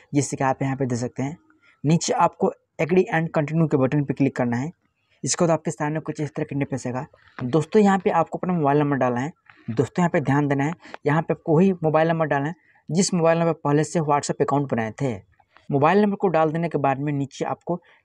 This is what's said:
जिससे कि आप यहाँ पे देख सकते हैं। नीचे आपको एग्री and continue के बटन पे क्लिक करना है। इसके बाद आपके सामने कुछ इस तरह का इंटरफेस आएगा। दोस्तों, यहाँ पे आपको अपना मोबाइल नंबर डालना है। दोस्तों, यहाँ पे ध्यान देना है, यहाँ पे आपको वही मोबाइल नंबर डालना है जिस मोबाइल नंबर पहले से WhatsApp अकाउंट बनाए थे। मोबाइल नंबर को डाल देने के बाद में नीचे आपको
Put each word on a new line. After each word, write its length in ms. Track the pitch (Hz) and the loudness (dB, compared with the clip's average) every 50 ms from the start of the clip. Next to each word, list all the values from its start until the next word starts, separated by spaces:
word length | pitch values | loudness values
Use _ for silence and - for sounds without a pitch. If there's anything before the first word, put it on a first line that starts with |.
| _ _ - | _ _ -2
जिससे 240 | 143 131 - - - | -2 -2 -2 -2 -2
कि 60 | 143 | -2
आप 180 | 131 131 - | -2 -2 -2
यहाँ 140 | 139 135 135 | -2 -4 -4
पे 100 | 131 139 | -2 -4
देख 140 | 123 123 117 | -4 -2 -4
सकते 240 | 123 117 - - 127 | -4 -6 -6 -6 -6
हैं। 140 | 139 160 - _ _ _ _ _ _ _ _ - | -6 -8 -10 _ _ _ _ _ _ _ _ 0
नीचे 300 | 139 165 160 - - 240 | 2 2 2 2 0 0
आपको 380 | - 175 165 - - 196 185 - - _ _ _ - | 2 2 0 0 0 -4 -4 -4 -6 _ _ _ -6
एग्री 260 | 165 147 180 185 185 - - | -4 0 2 2 2 2 0
and 160 | 160 165 165 - 170 | -2 -4 -2 -2 -2
continue 320 | 151 139 151 165 165 147 | -2 0 0 0 2 2
के 60 | - 139 | 2 2
बटन 260 | 131 131 147 151 143 | 2 2 0 0 -2
पे 100 | 135 143 | -2 -2
क्लिक 220 | - 139 135 - | 0 0 0 0
करना 220 | - 127 120 120 117 | 0 -2 -2 -2 -4
है। 140 | 131 165 - _ _ _ _ _ _ _ _ _ - | -4 -6 -10 _ _ _ _ _ _ _ _ _ -8
इसके 220 | 143 - - 180 | -6 -2 0 0
बाद 60 | 165 | 2
आपके 200 | 165 156 - 170 | 0 0 -2 -4
सामने 280 | - - 151 147 151 156 | -6 -4 -4 -4 -4 -4
कुछ 220 | 151 - 151 - | -6 -8 -8 -8
इस 120 | 151 139 - | -8 -8 -6
तरह 100 | - 151 | -8 -8
का 100 | - 143 | -6 -4
इंटरफेस 320 | 139 139 - 143 123 - 127 | -4 -4 -4 -4 -6 -6 -6
आएगा। 180 | 120 127 147 - _ _ _ _ _ - 131 | -6 -8 -8 -10 _ _ _ _ _ -10 -6
दोस्तों, 380 | 123 120 160 151 - - 220 | -2 0 0 0 2 2 4
यहाँ 180 | 208 196 190 196 | 4 4 4 2
पे 100 | - 208 | 2 0
आपको 280 | 180 165 160 - - 170 | 0 0 0 0 -4 -6
अपना 160 | - 175 180 | -4 -2 0
मोबाइल 260 | 170 147 139 143 151 | 0 2 2 2 2
नंबर 180 | 147 143 143 131 | 2 2 0 0
डालना 240 | 127 127 123 120 | 0 0 0 -2
है। 100 | 127 156 - _ _ _ - _ _ - | -4 -6 -8 _ _ _ -20 _ _ -6
दोस्तों, 340 | 113 113 135 - - - 180 | -2 -2 -2 -2 0 0 0
यहाँ 60 | 170 | 2
पे 120 | 151 175 | 2 0
ध्यान 260 | 135 127 135 147 147 139 | 0 2 2 2 2 2
देना 160 | 143 139 139 | 0 0 0
है, 100 | 147 170 - - - - - - | -2 -4 -6 -12 -18 -18 -6 -2
यहाँ 160 | 143 143 160 | 0 0 0
पे 120 | 160 - 160 | 0 -2 -4
आपको 220 | - - - 156 151 | -4 -2 2 4 4
वही 140 | 185 196 185 | 4 4 4
मोबाइल 340 | 175 160 160 147 156 160 165 | 2 0 2 2 4 2 2
नंबर 180 | 165 160 160 | 2 0 0
डालना 240 | 147 147 143 139 151 | 0 0 0 -2 -2
है 60 | 180 - _ _ _ _ _ - | -6 -8 _ _ _ _ _ -4
जिस 240 | 147 170 196 - - | 0 0 0 0 0
मोबाइल 260 | 175 160 165 165 165 | 2 2 4 4 4
नंबर 140 | 170 165 160 | 2 0 0
पहले 300 | 156 - 147 143 151 151 | 0 0 2 2 2 2
से 160 | 151 - 180 | 0 0 -2
WhatsApp 420 | 156 147 143 143 135 - 165 - | 0 2 0 0 0 -2 -2 -2
अकाउंट 300 | 143 - 135 143 143 131 | -2 0 0 0 0 0
बनाए 220 | 131 117 113 110 104 - | -2 -2 -4 -4 -6 -4
थे। 120 | 139 135 113 92 - _ _ _ _ _ _ _ _ - | -4 -4 -4 -6 -10 _ _ _ _ _ _ _ _ -4
मोबाइल 300 | 147 139 139 156 180 202 | 0 2 4 4 4 4
नंबर 140 | 208 208 196 | 4 2 0
को 120 | - - 196 | 0 0 0
डाल 240 | 160 160 160 160 | 2 2 2 2
देने 180 | 151 165 170 165 | 2 0 -2 -2
के 80 | - 151 | -2 -2
बाद 220 | 139 139 135 131 | 0 0 0 -2
में 120 | 143 151 147 | -2 -2 -2
नीचे 320 | 139 139 127 - - 156 | -2 -4 -6 -6 -8 -6
आपको 340 | - 135 - _ - 170 175 - _ _ _ _ | -6 -6 -6 _ -6 -6 -6 -8 _ _ _ _